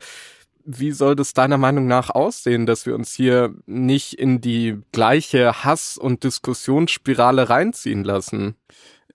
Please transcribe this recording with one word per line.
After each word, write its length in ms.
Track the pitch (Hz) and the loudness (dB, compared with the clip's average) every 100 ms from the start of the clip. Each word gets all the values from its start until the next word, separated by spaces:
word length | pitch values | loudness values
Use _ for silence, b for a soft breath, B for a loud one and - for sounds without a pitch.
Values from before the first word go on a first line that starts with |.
| B B B B B _ | B B B B B _
Wie 260 | 151 123 147 | -14 -6 -6
soll 260 | 139 139 143 | 0 2 2
das 160 | 139 | 0
deiner 260 | - 131 139 | 0 2 2
Meinung 280 | 135 139 127 | 2 2 2
nach 240 | 127 - | 0 0
aussehen, 560 | 123 180 - 123 120 117 | -2 -2 -2 -2 0 0
dass 200 | 113 123 | -2 -2
wir 80 | |
uns 200 | 117 117 | -6 -6
hier 400 | - 127 123 120 - - | -2 2 4 2 -4 -10
nicht 480 | 120 127 135 - | -4 0 0 -2
in 260 | - 135 123 | -4 0 0
die 380 | 120 117 113 104 - | 0 -2 -2 -4 -6
gleiche 720 | 113 113 147 - 131 120 110 | 2 4 4 2 2 2 2
Hass- 320 | 135 160 - - | 0 -2 -4 -6
und 280 | 135 120 | -4 -2
Diskussionsspirale 1200 | 135 - - 123 - 139 170 - - 131 123 131 120 | -2 -4 -6 -6 -2 0 0 -2 -2 2 4 4 4
reinziehen 560 | 123 202 - 120 104 | 2 0 -4 -6 -4
lassen? 520 | 98 98 - 110 101 110 _ b b b b | -2 -2 -4 -6 -6 -8 _ b b b b